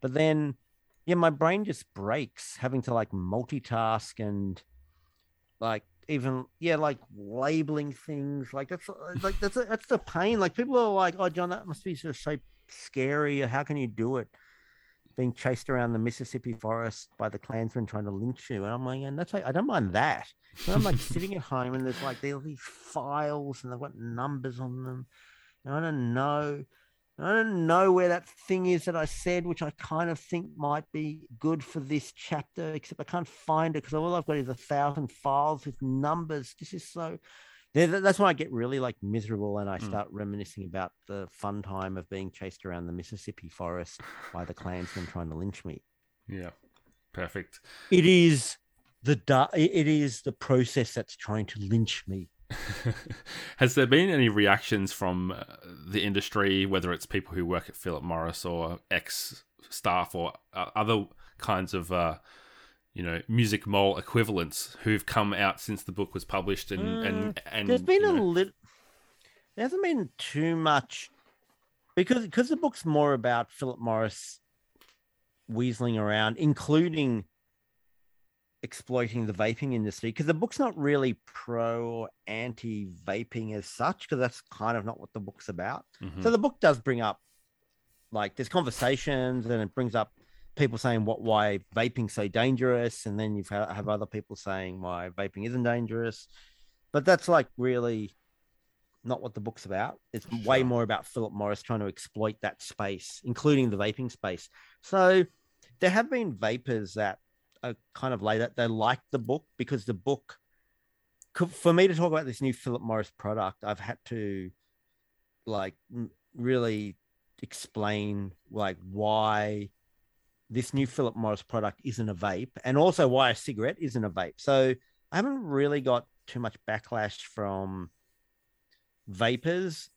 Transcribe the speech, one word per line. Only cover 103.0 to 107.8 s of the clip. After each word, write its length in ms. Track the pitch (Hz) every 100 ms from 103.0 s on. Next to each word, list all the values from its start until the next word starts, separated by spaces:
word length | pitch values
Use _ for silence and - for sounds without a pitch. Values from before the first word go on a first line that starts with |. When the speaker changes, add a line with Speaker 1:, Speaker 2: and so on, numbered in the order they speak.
| - - -
Speaker 1:
including 440 | 120 151 143 123
the 40 | 101
vaping 320 | 101 107 127
space. 380 | - 101 90 - - - _
So 440 | - 190 185 190 180 _ _ _ _ _
there 100 | 180
have 200 | 190 240
been 280 | 262 214 104
vapors 560 | 107 123 127 113 101
that 260 | 104 101 95 _ _ _ _
are 120 | 123 113